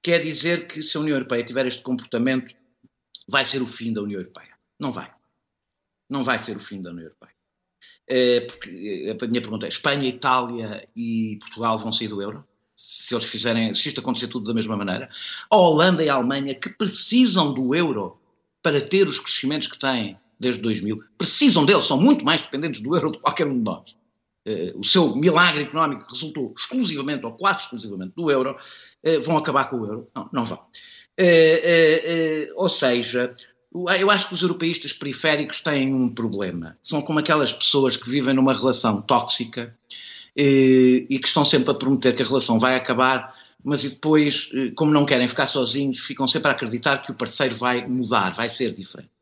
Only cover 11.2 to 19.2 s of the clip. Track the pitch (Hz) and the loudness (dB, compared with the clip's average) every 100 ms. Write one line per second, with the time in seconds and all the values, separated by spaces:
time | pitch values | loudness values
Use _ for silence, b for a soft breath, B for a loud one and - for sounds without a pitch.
11.2 | 110 107 - - 113 113 110 110 110 104 | -4 -6 -14 -6 -2 -2 -2 -4 -4 -6
12.2 | 101 139 - _ _ - - - - 120 | -8 -10 -18 _ _ -16 -8 -4 -2 -2
13.2 | - 107 117 113 113 95 147 127 127 117 | -4 -4 0 0 0 0 -2 -4 -4 -4
14.2 | 123 127 107 113 110 107 101 95 131 B | -4 -6 -4 -4 -2 -4 -4 -6 -8 B
15.2 | B B B 165 175 156 180 175 151 135 | B B B 6 6 6 4 4 2 2
16.2 | 120 139 139 131 - - 202 - - 247 | 0 -2 -4 -6 -8 -4 -4 -2 0 4
17.2 | 254 185 151 131 127 151 170 117 95 - | 4 4 2 0 0 2 0 -2 -6 -12
18.2 | _ _ _ _ 165 147 139 190 185 - | _ _ _ _ 0 0 2 2 2 0